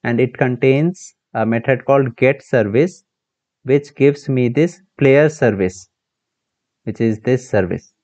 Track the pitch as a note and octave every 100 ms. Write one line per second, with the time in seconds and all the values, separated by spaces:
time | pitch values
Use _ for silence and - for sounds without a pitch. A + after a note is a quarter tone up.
0 | A#2+ A#2+ B2+ - C3 B2 C3 C#3 E3 F3+
1 | - _ _ - A2 A#2 A#2 B2 - C#3
2 | C3 - C3 C3+ - B2+ G#2 A2+ F3 -
3 | _ _ _ _ _ _ B2+ C#3+ C#3+ -
4 | C#3 C#3+ - C3 B2 B2 E3+ - _ -
5 | C3+ C3+ D3+ D3+ A#2+ G2+ F#2 - - _
6 | _ _ _ _ _ _ _ _ - -
7 | A2+ A2 - B2+ - G#2 F2+ F2+ _ _